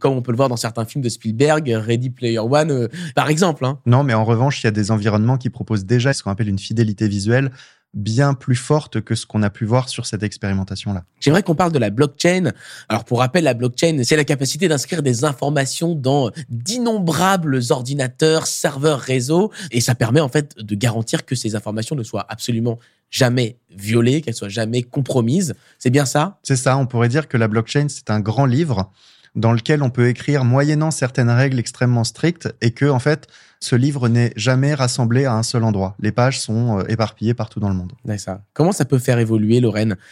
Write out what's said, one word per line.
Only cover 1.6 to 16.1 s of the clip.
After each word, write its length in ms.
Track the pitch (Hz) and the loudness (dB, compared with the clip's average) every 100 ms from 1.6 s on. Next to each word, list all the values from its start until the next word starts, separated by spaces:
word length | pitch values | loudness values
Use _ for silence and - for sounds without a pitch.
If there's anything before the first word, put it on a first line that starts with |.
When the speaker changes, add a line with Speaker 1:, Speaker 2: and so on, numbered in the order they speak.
| 147 | 0
Speaker 1:
Ready 400 | 113 107 120 131 | -2 0 0 -2
Player 300 | 123 120 113 | -4 -2 -2
One, 320 | 113 143 160 | 2 2 2
euh, 180 | 135 117 170 170 | 0 -2 -6 -6
par 140 | 127 135 | -2 0
exemple, 380 | 156 185 147 127 | 2 2 0 -2
hein. 120 | 139 | -2
Speaker 2:
Non, 200 | - 123 | 2 4
mais 100 | 143 | 4
en 100 | 110 | 2
revanche, 380 | 110 113 135 - | 2 2 0 0
il 40 | 117 | 0
y 20 | |
a 20 | |
des 200 | 107 101 | 0 0
environnements 460 | 110 107 107 113 131 | 0 2 2 2 0
qui 140 | 123 | -2
proposent 340 | - 101 110 | -6 -4 -4
déjà 300 | 95 120 127 | 0 2 2
ce 80 | 135 | 0
qu'on 80 | 98 | -2
appelle 180 | 98 104 | -4 -2
une 100 | 98 | -4
fidélité 500 | - 113 110 98 107 | -2 0 0 0 -2
visuelle, 420 | 101 101 123 135 127 - _ _ | 0 2 2 0 -6 -18 _ _
bien 400 | - 104 113 143 | -8 -4 0 2
plus 220 | 135 - 123 | 0 -2 -2
forte 440 | - 151 - 110 | 2 0 0 -6
que 140 | 110 | -4
ce 100 | 113 | -6
qu'on 180 | - 107 | -4 -2
a 60 | 104 | -2
pu 160 | - | -2
voir 240 | 107 123 127 | 0 0 0
sur 160 | - | -6
cette 180 | 120 127 | -8 -6
expérimentation-là. 840 | 104 - 101 98 92 98 104 95 - _ | -6 -6 -4 -4 -4 -6 -6 -6 -8 _
Speaker 1:
J'aimerais 220 | 139 165 | 2 2
qu'on 120 | 185 | 2
parle 180 | 156 180 | 0 0
de 60 | 151 | 0
la 100 | 107 | 0
blockchain. 640 | 107 143 - 170 185 160 - - - - | 2 0 2 0 2 0 -4 -10 -16 -6
Alors, 140 | 107 | -6
pour 160 | - 120 | -2 0
rappel, 240 | 127 180 | 2 2
la 100 | 151 | 2
blockchain, 480 | 117 123 120 165 156 | 2 -2 0 0 2
c'est 120 | 120 151 | 2 2
la 80 | |
capacité 440 | 151 139 135 151 180 | 2 0 -2 -2 0
d'inscrire 340 | 147 - 170 | 0 -2 -2
des 220 | 139 117 | 0 0
informations 720 | 151 131 139 147 135 - 170 | 0 -2 -2 -2 -2 -2 -4
dans 360 | 160 127 | -2 0